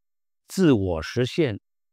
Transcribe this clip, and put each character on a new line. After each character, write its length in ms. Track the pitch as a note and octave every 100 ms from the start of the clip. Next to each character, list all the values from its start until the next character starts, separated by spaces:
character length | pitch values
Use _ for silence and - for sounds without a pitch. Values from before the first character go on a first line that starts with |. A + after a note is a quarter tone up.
| _ _ _ _ -
自 260 | - E3+
我 300 | A2+ F#2+ E2
实 220 | - B2+
现、 340 | B2 - C#3+ G2+ _ _ _